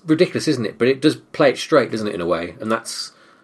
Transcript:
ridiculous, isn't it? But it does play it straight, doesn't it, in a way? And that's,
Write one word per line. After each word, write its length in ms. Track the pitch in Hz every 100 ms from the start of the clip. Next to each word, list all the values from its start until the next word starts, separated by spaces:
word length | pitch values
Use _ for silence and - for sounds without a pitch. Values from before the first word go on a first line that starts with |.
ridiculous, 440 | 165 156 180 117 -
isn't 180 | 131 107
it? 120 | -
But 100 | 120
it 120 | 135
does 140 | 151
play 360 | - _ - 143
it 80 | -
straight, 340 | - 151 113
doesn't 160 | 113 104
it, 60 | 87
in 40 |
a 60 | 85
way? 300 | 85 87 85
And 120 | 107
that's, 400 | 113 - - - _ _ _